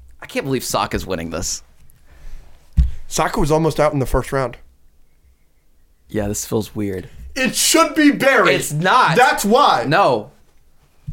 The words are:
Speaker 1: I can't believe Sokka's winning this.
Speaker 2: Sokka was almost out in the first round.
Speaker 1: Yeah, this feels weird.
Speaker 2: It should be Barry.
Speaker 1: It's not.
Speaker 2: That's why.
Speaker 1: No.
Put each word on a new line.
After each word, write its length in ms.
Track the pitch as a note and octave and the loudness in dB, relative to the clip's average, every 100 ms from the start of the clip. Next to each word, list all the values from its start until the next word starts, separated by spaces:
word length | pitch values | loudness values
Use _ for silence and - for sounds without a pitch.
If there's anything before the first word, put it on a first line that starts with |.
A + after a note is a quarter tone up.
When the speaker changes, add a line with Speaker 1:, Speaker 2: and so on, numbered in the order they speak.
| - - | -20 -20
Speaker 1:
I 40 | - | -10
can't 200 | - C#3 | -6 -4
believe 180 | B2+ | -4
Sokka's 420 | - A2 G#2+ G2+ F2+ | -2 -4 -2 -4 -4
winning 240 | F2 E2 | -6 -6
this. 320 | D#2+ - - - - - - - - - - - - - - - - - | -6 -6 -8 -12 -20 -20 -20 -20 -18 -14 -14 -16 -20 -6 0 0 0 -6
Speaker 2:
Sokka 300 | - F3 A#3 | -2 -2 0
was 120 | D3 | 2
almost 280 | D#3 D#3+ D3 | 2 0 2
out 140 | D3 | 0
in 60 | D3 | 0
the 60 | B2 | -2
first 240 | C3 - | -2 -2
round. 260 | C3+ A#2+ - - _ - _ _ _ _ _ _ _ _ _ _ _ _ | -4 -4 -8 -20 _ -20 _ _ _ _ _ _ _ _ _ _ _ _
Speaker 1:
Yeah, 180 | G#2+ G2+ | -6 -4
this 180 | G#2 - | -6 -4
feels 300 | A2+ G2+ A2 | -4 -4 -6
weird. 340 | G2+ F#2 - - - C4+ | -6 -6 -10 -16 -10 -4
Speaker 2:
It 200 | B3+ - | -2 0
should 400 | - D#4+ D#4+ D#4 | 2 4 2 4
be 160 | D4 | 4
Barry. 420 | G#3 C4+ A#3+ F#3 | 4 2 4 2
Speaker 1:
It's 180 | F3+ - | 2 -2
not. 440 | D3+ F#3 B3 F3+ G3+ | -2 2 4 4 4
Speaker 2:
That's 280 | C#4 - | 4 2
why. 420 | G3+ B3+ C4 C#3 B2+ | 2 4 4 2 0
Speaker 1:
No. 420 | F3 E3+ A2+ - _ _ _ _ _ _ _ - | 2 2 0 -4 _ _ _ _ _ _ _ -12